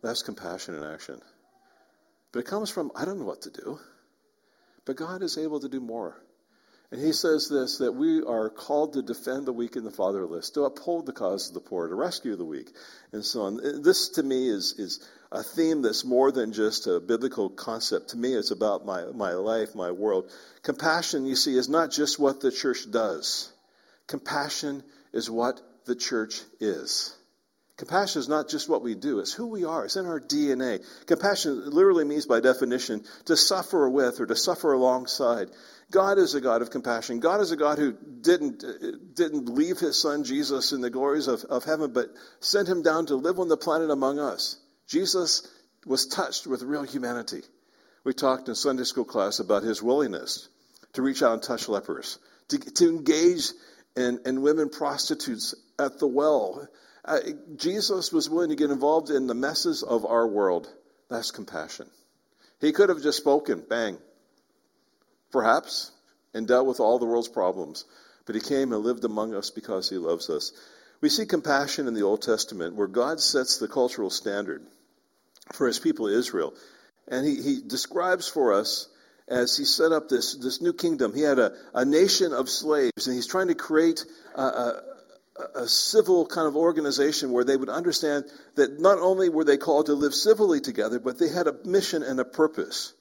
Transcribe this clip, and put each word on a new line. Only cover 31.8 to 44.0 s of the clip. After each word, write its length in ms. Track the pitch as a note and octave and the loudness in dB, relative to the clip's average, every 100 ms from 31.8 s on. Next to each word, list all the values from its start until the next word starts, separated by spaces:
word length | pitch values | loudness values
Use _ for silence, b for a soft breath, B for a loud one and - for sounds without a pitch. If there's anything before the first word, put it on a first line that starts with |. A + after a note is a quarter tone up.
| F#3+ F3 | 6 6
means, 240 | D3 D3 C#3 | 2 -2 2
by 120 | A#2 | 4
definition, 640 | B2 B2+ B2+ B2 - A2 B B - | 6 4 2 0 -2 -6 B B 0
to 100 | D#3+ | 4
suffer 540 | - F#3+ E3+ F3+ C3+ | 4 2 0 2 2
with 300 | C3+ B2+ A#2+ | 4 2 0
or 80 | A#2 | -2
to 80 | A#2 | 0
suffer 380 | - F3 D#3+ | 0 0 2
alongside. 760 | C3+ B2+ B2+ B2+ - B2+ A#2 F#2+ B B B B | 4 4 2 -2 0 0 0 -2 B B B B
God 260 | F#3 F#3+ G3 | 4 4 6
is 180 | F3 D3 | 4 2
a 60 | |
God 200 | B2+ A#2 | 2 2
of 80 | A#2+ | 0
compassion. 500 | C#3+ B2+ A#2 A2+ A#2+ | -4 -2 -4 -2 0
God 220 | D3+ G3+ | 2 2
is 100 | F#3+ | 0
a 60 | D#3+ | 2
God 200 | D3 D3+ | 2 2
who 180 | D3 A2 - B2 | 0 -2 -14 -2
didn't, 420 | A#2 F3 D3 A#2 | 4 4 2 -6
uh, 280 | - - - - - - | -10 -8 -8 -10 -14 -2
didn't 340 | E3 D3+ A#2+ | 0 0 -2
leave 300 | B2 E3 F3+ | 0 0 0
his 200 | E3+ C3+ | 0 0
son 240 | D#3 D3 | 0 -2
Jesus 480 | C3 C#3 C#3 C#3 - | -2 -2 -2 -2 -2
in 100 | C#3 | -2
the 80 | B2 | -4
glories 380 | B2+ C#3 D3 C3 | -2 0 0 0
of, 160 | A#2 - | -2 -2
of 180 | B2 | -4
heaven, 300 | D#3 D#3 D3+ | -2 -2 0
but 140 | B2 A#2 - B B | -2 -4 -8 B B
sent 280 | - G#3 F#3 | 0 0 2
him 160 | F#3 | 2
down 240 | D#3+ D#3+ D#3+ | 4 2 2
to 80 | C3+ | 0
live 240 | D3+ F3+ | 0 0
on 80 | F3+ | 2
the 100 | D#3 | 0
planet 320 | - D#3 D#3+ | 2 0 2
among 300 | C#3+ | 2